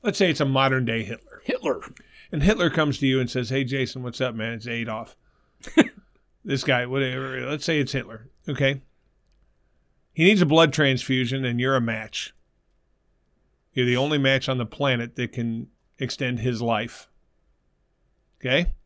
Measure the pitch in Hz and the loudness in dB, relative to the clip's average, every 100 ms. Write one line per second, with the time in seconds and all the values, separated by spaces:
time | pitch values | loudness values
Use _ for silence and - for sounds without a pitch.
0 | 233 - 185 151 143 135 135 131 117 113 | -4 2 2 2 2 4 2 2 0 -2
1 | 107 117 - - - - 294 - - - | -6 -12 -14 -12 -6 -4 -2 -4 -6 -20
2 | - - - 151 156 226 170 165 151 - | -20 -20 -8 2 4 4 2 2 0 2
3 | 135 131 123 127 117 135 123 135 127 131 | 2 2 0 -4 -2 -2 -2 -2 -4 -6
4 | 123 - 127 113 110 113 117 117 117 110 | -10 -4 -4 -4 -6 -8 -8 -6 -6 -8
5 | 113 - _ _ _ _ - - - - | -10 -20 _ _ _ _ 0 2 2 -2
6 | _ _ _ _ - 139 143 127 123 135 | _ _ _ _ -4 -2 0 0 0 -2
7 | 131 127 131 131 127 147 - 156 135 135 | -2 -4 -8 -8 -6 -6 0 0 0 -4
8 | - 120 - _ - 131 135 135 - _ | -6 -16 -18 _ -8 0 0 0 -10 _
9 | _ _ _ _ _ _ _ _ _ _ | _ _ _ _ _ _ _ _ _ _
10 | _ - 175 208 160 160 160 131 143 127 | _ 4 6 6 6 6 6 4 2 2
11 | - 131 120 135 131 120 131 135 117 110 | 0 0 0 -2 -2 0 2 2 0 -4
12 | 107 - - _ _ _ _ _ _ _ | -8 -10 -12 _ _ _ _ _ _ _
13 | _ _ _ _ _ _ _ 135 123 123 | _ _ _ _ _ _ _ -2 2 2
14 | 143 151 135 135 - 131 113 - 143 120 | 2 2 2 2 0 -4 -4 -2 0 0
15 | 117 - 120 - 117 113 135 _ _ _ | -4 -6 -6 -4 -6 -6 -10 _ _ _
16 | 131 - 127 123 123 117 117 107 113 - | -8 -4 -4 -2 -2 -2 0 -2 -4 -12
17 | - _ _ _ _ _ _ _ _ _ | -20 _ _ _ _ _ _ _ _ _
18 | _ _ _ _ 123 139 175 - | _ _ _ _ 0 2 2 -4